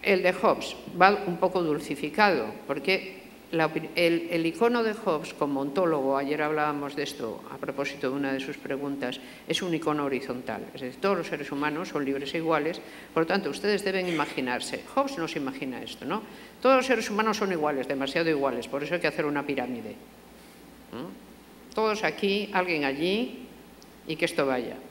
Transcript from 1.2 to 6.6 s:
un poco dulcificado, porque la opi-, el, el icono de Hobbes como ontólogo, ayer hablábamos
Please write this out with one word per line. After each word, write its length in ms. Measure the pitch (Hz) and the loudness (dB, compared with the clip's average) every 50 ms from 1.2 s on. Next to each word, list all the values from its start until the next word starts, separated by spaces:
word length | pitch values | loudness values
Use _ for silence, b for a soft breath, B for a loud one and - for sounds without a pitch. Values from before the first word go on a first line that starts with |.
| 202 | 0
un 120 | 175 175 | -2 0
poco 260 | 165 190 180 185 185 175 | 2 2 2 4 2 2
dulcificado, 840 | 156 147 147 147 - 147 - - 151 - - 214 202 180 135 110 110 107 - - | 2 0 0 0 -4 -4 -4 -4 -4 4 6 6 6 6 4 0 -2 -6 -10 -6
porque 540 | - 139 147 120 - 190 - - - - - - - - - - - | -6 -6 -2 2 2 0 0 0 -6 -14 -14 -18 -20 -20 -20 -12 -4
la 160 | - 165 160 | 0 2 2
opi-, 220 | 151 156 165 160 151 - | 2 0 -2 -6 -4 0
el, 340 | - 175 170 170 165 170 165 | 2 4 4 4 2 0 0
el 140 | 175 165 165 | 0 0 0
icono 360 | 165 165 - 233 233 240 240 | 0 2 4 2 4 4 4
de 120 | 226 220 208 | 0 0 -2
Hobbes 400 | 214 - 196 165 151 - - - | -2 0 0 0 0 -2 -6 -4
como 280 | - 151 143 143 135 | -2 -2 0 0 -2
ontólogo, 560 | 139 147 139 196 185 170 160 147 131 135 135 | -2 0 0 2 2 4 2 2 2 2 2
ayer 240 | 135 139 135 151 147 | 2 0 0 0 0
hablábamos 540 | 151 151 156 151 | 0 0 2 2